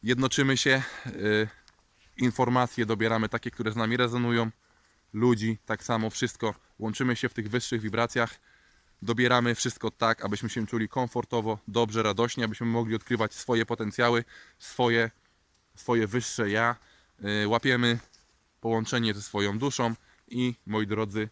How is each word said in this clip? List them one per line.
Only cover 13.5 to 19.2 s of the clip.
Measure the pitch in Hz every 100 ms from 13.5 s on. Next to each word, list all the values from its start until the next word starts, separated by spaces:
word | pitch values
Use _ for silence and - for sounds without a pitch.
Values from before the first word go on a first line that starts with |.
| 117 113
potencjały, | 117 107 - 120 120 117 - - _
swoje, | - - 123 117 113 _ _ _ _ _ _ -
swoje | - 117 107
wyższe | 120 - - 104
ja. | 107 117 123 _ _ _ _ 101 104
Y, | 104
łapiemy | 117 135 123 120 117 - _ _ _ _ _
połączenie | 113 113 113 123 113
ze | 101